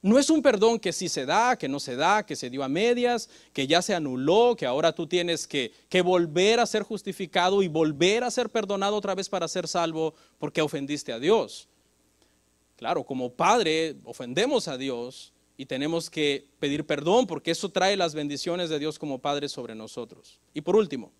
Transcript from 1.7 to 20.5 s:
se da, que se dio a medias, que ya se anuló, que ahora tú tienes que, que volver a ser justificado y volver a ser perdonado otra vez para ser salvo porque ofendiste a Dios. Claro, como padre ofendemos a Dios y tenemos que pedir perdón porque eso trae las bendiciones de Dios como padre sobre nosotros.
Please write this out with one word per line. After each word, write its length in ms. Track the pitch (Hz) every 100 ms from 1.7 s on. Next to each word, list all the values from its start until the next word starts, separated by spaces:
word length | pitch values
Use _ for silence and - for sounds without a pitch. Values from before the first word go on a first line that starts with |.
| 139
se 160 | - 123
da, 300 | 156 214 -
que 100 | 143
se 140 | 127
dio 140 | 131
a 40 | 135
medias, 640 | 151 226 240 240 240 - - _
que 140 | - 135
ya 160 | 165
se 100 | 180
anuló, 640 | 185 147 127 135 196 240 226
que 80 | 135
ahora 280 | 131 165
tú 120 | 156 165
tienes 400 | 180 175 165 -
que, 260 | 143 123 _ _
que 120 | 180
volver 580 | 180 185 170 151 196 233
a 60 | 226
ser 160 | 214
justificado 800 | 202 214 - 185 190 190 180 196
y 60 | 190
volver 560 | 156 156 143 175 220
a 80 | 247
ser 180 | 226 240
perdonado 460 | 233 196 202 196 208
otra 180 | 202
vez 160 | 190 190
para 180 | 190 165
ser 200 | 185 165
salvo 480 | 180 165 160 160 - _ _
porque 220 | 147 165
ofendiste 520 | 151 143 139 147 -
a 60 | 117
Dios. 480 | 143 220 120 - - _ _ _ _ _ _ _ _ _ _ _
Claro, 260 | 117 170
como 280 | 131 127 123
padre 640 | 120 165 233 175 160 160 143
ofendemos 640 | - 117 123 135 240 269 -
a 80 | 131
Dios 580 | 135 120 120 - - _ _ _
y 120 | 131
tenemos 420 | 131 147 165 160
que 380 | - 147 139 - _
pedir 240 | 147 143
perdón 440 | 156 147 151 214 247
porque 240 | 160 -
eso 180 | 165 196
trae 260 | - 185 196
las 200 | 170 151
bendiciones 560 | 147 143 - 175 170
de 80 | 151
Dios 180 | 151 147
como 220 | 151 131
padre 300 | 147 143 139
sobre 260 | - 120 110
nosotros. 640 | 110 - 113 82 - _ _